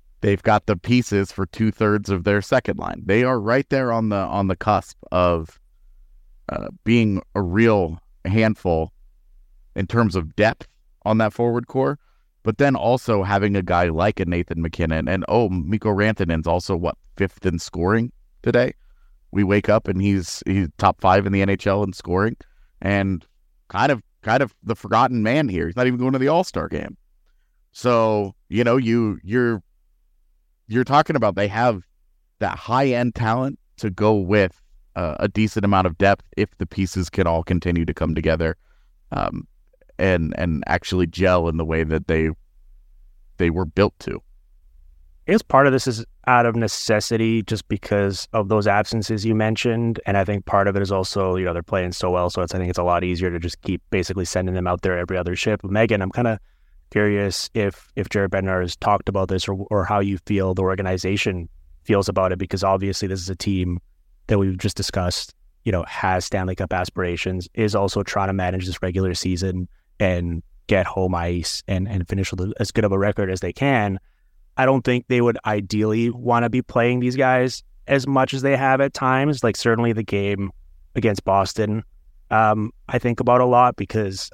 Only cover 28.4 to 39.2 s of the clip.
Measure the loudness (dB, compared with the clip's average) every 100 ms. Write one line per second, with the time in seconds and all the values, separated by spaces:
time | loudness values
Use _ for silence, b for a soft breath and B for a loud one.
28.4 | -4 0 2 2 2 2 0 -4 -4 0
29.4 | 0 -2 _ _ _ _ _ _ _ _
30.4 | _ _ -4 -2 4 4 4 2 0 0
31.4 | -2 0 0 0 -8 _ _ _ _ -8
32.4 | -6 -6 -2 0 2 2 -2 0 -2 0
33.4 | -2 -8 _ -8 -6 0 2 4 4 2
34.4 | 2 _ _ -20 _ -6 -6 -2 -2 0
35.4 | 0 2 2 2 2 2 2 2 -2 -4
36.4 | -4 -2 -6 -2 -2 -2 -2 0 0 0
37.4 | 0 -2 0 0 -2 -2 -2 0 0 0
38.4 | 0 -4 _ _ _ _ -10 -6